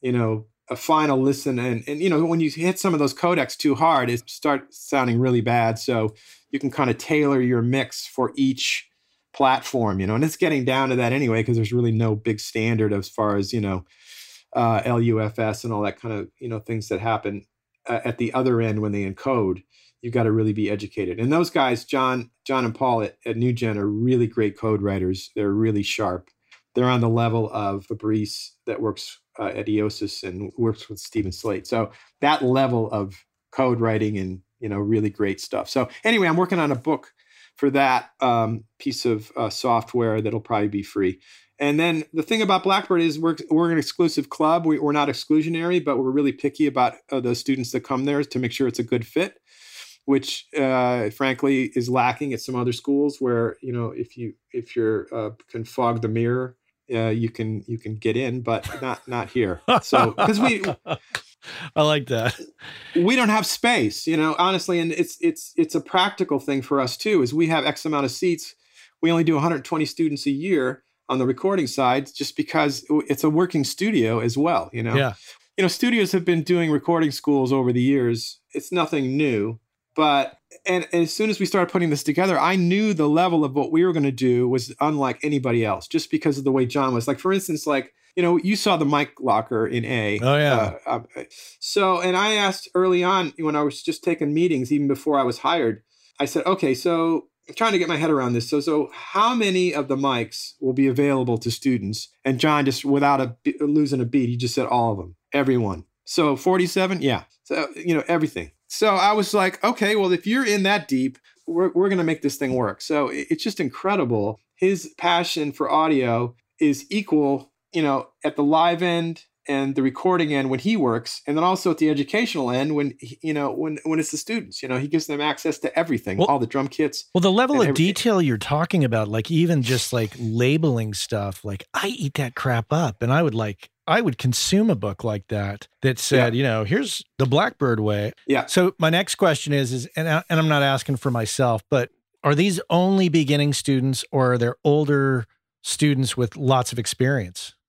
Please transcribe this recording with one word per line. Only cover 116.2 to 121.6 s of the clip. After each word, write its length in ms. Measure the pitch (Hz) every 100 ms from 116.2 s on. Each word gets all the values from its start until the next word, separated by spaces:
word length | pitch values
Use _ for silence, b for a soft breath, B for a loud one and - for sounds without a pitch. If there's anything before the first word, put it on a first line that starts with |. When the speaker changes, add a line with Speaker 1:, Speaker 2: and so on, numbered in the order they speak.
| 120 - _ _
Speaker 1:
is 260 | 156 135 -
equal, 600 | 202 196 156 143 139 139 _ _
you 100 | 170
know, 260 | 151 135 - _
at 100 | 147 139
the 60 |
live 400 | 143 156 170 170
end 420 | 180 170 170 165 - _ -
and 280 | 139 135 139
the 60 |
recording 520 | 131 131 185 180 156
end 160 | 143 135
when 100 | 131
he 160 | 190 226
works, 460 | 135 120 120 - -
and 80 | 147
then 80 |
also 260 | 175 185